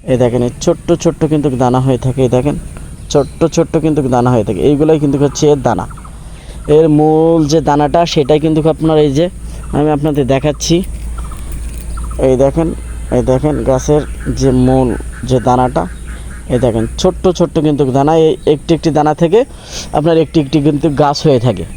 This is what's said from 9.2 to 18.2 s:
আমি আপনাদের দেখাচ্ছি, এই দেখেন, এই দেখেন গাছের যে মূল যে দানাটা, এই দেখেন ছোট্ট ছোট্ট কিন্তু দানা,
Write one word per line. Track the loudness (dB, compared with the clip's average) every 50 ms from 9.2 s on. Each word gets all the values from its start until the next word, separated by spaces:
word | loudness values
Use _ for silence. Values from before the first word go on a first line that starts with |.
| 0 0 -2 -8 -12 -12 -12 -12 -10 -4 -2
আমি | 0 0 0 0
আপনাদের | 0 0 -2 0 0 0 0 0
দেখাচ্ছি, | 0 0 -2 -2 -2 0 0 0 0 0 -4 -8 -10 -8 -8 -8 -8 -8 -10 -10 -10 -10 -8 -8 -8 -8 -8 -10 -10 -8 -8 -8 -8 -8 -8 -4 -2 0 2
এই | 2 4
দেখেন, | 2 2 2 0 -2 -2 -4 -6 -10 -10 -10 -10 -6 -2 -2
এই | 0 2 2
দেখেন | 0 2 2 0 -2 0 0 0
গাছের | 0 0 2 2 0 0 0 -2 -8 -8 -6 -6 -4 0
যে | 2 2 4 4 4
মূল | 4 4 2 2 0 -2 -4 -6 -10 -10 -10 -4 -2
যে | 0 0 2
দানাটা, | 2 2 2 2 0 0 -2 -4 -4 -8 -12 -12 -12 -12 -12 -12 -14 -14 -14 -8 -4 -2
এই | 0 0
দেখেন | 0 0 0 -2 -4 -4 0
ছোট্ট | 0 0 -2 2 0 0 2 2
ছোট্ট | 0 0 0 0 0
কিন্তু | 0 2 2 0 0 2
দানা, | 2 2 4 4 4